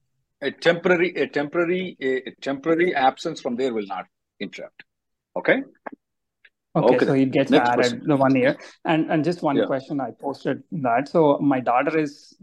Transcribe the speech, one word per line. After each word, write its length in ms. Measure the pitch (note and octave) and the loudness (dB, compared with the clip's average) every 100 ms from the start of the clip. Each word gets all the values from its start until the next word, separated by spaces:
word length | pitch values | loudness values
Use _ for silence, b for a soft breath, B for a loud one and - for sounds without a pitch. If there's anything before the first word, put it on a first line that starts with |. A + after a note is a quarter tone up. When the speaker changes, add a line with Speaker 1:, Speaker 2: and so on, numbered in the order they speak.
| _ _ _ - | _ _ _ -10
Speaker 1:
A 80 | C#3 | -8
temporary, 640 | - D#3+ E3 F#3 F3 E3 E3 | -2 0 2 2 2 0 -2
a 120 | C3+ | -2
temporary, 680 | D3 D3 E3+ E3+ F#3 F#3 - | -2 -4 -2 -2 -2 -6 -6
a, 280 | C3+ C3 - | -4 -4 -6
a 60 | - | -10
temporary 540 | C#3 C#3 D#3 E3 F3+ C#3+ | -8 -4 0 2 2 2
absence 460 | C3 - E3+ D3+ | 2 0 -4 -6
from 140 | C3+ A#2+ | -6 -2
there 160 | C3 A2 | -2 -2
will 100 | G2 | -6
not 220 | F#2 F2+ _ _ - | -8 -12 _ _ -14
interrupt. 440 | G2+ - - - - _ _ _ _ - | -12 -12 -16 -18 -20 _ _ _ _ -4
Okay? 260 | - A#3+ C#4 _ - - _ _ _ _ _ _ _ E3+ | 0 0 -2 _ -20 -20 _ _ _ _ _ _ _ 2
Speaker 2:
Okay, 200 | B2+ B2+ | 4 4
Speaker 1:
Okay 100 | - | 4
Speaker 2:
so 60 | |
Speaker 1:
then. 100 | C3+ | 2
Speaker 2:
it 100 | C3 | 2
gets 200 | C#3 C3+ | 0 2
Speaker 1:
Next 180 | C3 B2 | 4 4
Speaker 2:
added 80 | B2 | 2
Speaker 1:
person. 260 | B2 A#2+ - | 0 0 -2
Speaker 2:
the 80 | C#3 | 2
one 200 | C3+ C3 | 4 4
year. 220 | B2+ D3+ B B - | 2 0 B B -2
And, 260 | D#3+ D#3 | 0 0
and 120 | D#3 | 0
just 200 | D3+ F3 | 0 -2
one 120 | D#3 C3 | 0 0
Speaker 1:
Yeah. 100 | G#2 | 0
Speaker 2:
question, 320 | C3+ - C#3+ | -4 -6 -6
I 120 | A#2+ - | -8 -8
posted 440 | C3+ C3 C#3+ B2+ - | -10 -6 -6 -6 -8
that. 380 | F3 B2+ A#2+ C#3+ | -6 -2 -2 0
So 280 | F3 D3+ - | 2 4 4
my 200 | C#3+ C3 | 2 0
daughter 360 | B2 B2 C#3+ D#3 | 0 0 0 0
is 400 | D3 - - - | -2 -6 -20 -10